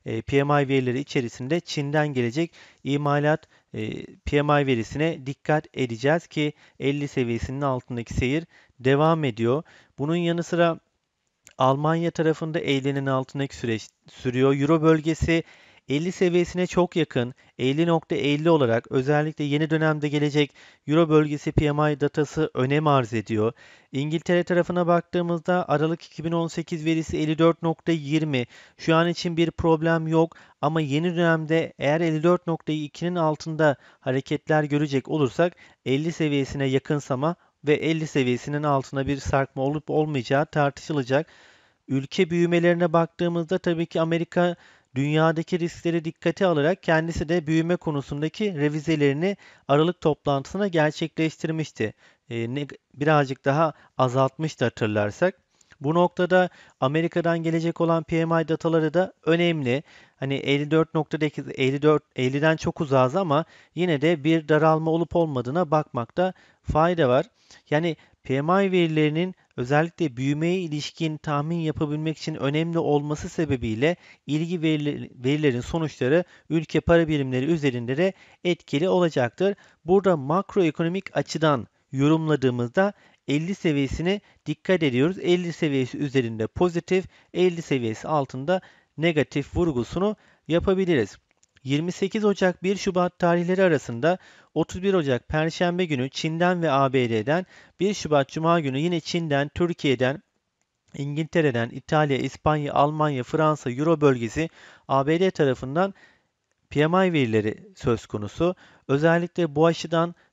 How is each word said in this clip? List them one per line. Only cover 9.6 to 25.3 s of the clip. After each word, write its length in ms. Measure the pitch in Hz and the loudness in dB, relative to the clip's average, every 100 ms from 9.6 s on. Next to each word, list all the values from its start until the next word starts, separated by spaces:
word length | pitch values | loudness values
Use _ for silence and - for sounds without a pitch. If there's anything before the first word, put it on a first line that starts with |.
| 170 - _ - | -4 -16 _ -8
Bunun 180 | 139 170 | -2 0
yanı 280 | 170 170 | 0 -2
sıra 360 | 165 175 170 165 _ _ _ _ _ _ _ - | -2 0 0 0 _ _ _ _ _ _ _ 0
Almanya 540 | 131 139 151 165 170 | 2 2 0 0 -2
tarafında 480 | - 160 156 160 156 | 0 0 0 -2 -4
ellinin 460 | - 139 135 139 139 | -2 -2 0 -2 -2
altındaki 500 | 131 131 139 139 - | -2 -2 -6 -8 -6
süreç 340 | 123 110 - _ _ | -4 -4 -6 _ _
sürüyor. 460 | - 127 123 135 143 | -10 -4 2 2 4
Euro 260 | 139 165 | 2 4
bölgesi 640 | 151 160 151 160 - 165 - - - _ - | 4 4 2 -2 0 0 -2 -12 -20 _ -4
elli 220 | 139 170 | -4 -2
seviyesine 560 | 180 185 175 175 175 180 | 0 2 2 0 -2 -2
çok 280 | - 175 - | 0 0 0
yakın, 380 | 156 - 120 - _ - | -2 0 -4 -6 _ -4
elli 300 | 127 139 170 | 0 2 2
nokta 280 | 165 - 165 | 0 0 -2
elli 340 | 143 147 160 | 0 2 4
olarak 420 | 160 127 113 - | 4 4 2 0
özellikle 520 | 135 131 147 151 151 | -2 0 0 0 -4
yeni 260 | 147 143 156 | -2 -2 0
dönemde 400 | 156 156 151 147 | 0 0 0 -2
gelecek 440 | 147 147 143 143 - - _ - | 0 0 2 0 -4 -20 _ 0
Euro 220 | 151 165 | 2 6
bölgesi 420 | 151 151 147 - | 4 4 -2 -4
P 200 | - 151 | 0 0
M 220 | 147 151 | 2 0
I 60 | 147 | 0
datası 520 | 143 - 147 - 156 | -2 0 -2 -2 -4
önem 340 | 131 131 143 156 | -2 0 2 2
arz 260 | 139 117 | 2 2
ediyor. 400 | 113 107 110 107 - - - _ | -4 -2 0 0 -2 -12 -20 _
İngiltere 520 | 139 147 160 - 175 | -6 -4 -4 0 0
tarafına 440 | 170 175 170 180 170 | 2 0 0 0 2
baktığımızda 800 | 175 - 175 175 | 2 0 -2 -2